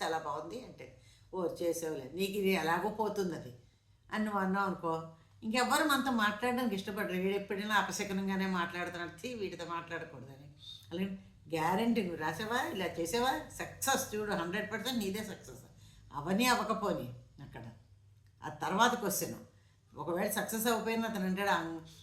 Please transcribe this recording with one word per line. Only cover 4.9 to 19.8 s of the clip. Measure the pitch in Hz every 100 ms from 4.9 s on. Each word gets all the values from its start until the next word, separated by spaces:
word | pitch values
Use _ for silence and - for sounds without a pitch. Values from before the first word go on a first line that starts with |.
| 160 165 - - -
ఇంకెవ్వరు | 220 233 247 294
మనతో | 311 277 262
మాట్లాడడానికి | 240 208 208 247 240 247 196
ఇష్టపడరు. | 208 208 180 185
వీడు | 190 196
ఎప్పుడైనా | 190 202 208 208
అపశకునంగానే | 190 196 196 190 196 190 190
మాట్లాడుతున్నట్టు, | 185 170 175 170 170 175 165 247
"ఛీ, |
వీడితో | 240 185 170 165
మాట్లాడకూడదని." | 170 165 165 165 135 117 139 143 - - - -
అలాగే | 170 196 190 - - -
గ్యారెంటీ, | 160 160 190 233 233
"నువ్వు | 185 160
రాసావా, | 156 165 214 247 320
ఇలా | 208 175
చేసావా, | - 165 233 254 311 -
సక్సెస్ | - 160 - - 262 - 214
చూడు, | 208
హండ్రెడ్ | 185 170 202 208
పర్సెంట్ | 214 226 247
నీదే | 196 196
సక్సెస్." | 220 165 - 117 - - - - -
అవని | 139 151 190 254
అవ్వకపోని | 233 214 - 202 - 120 - - -
అక్కడ | 139 - 120 - - - - - - -
ఆ | 151
తర్వాత | - 143 190 240 226
క్వశ్చన్, | 196 - 160 165 - - - _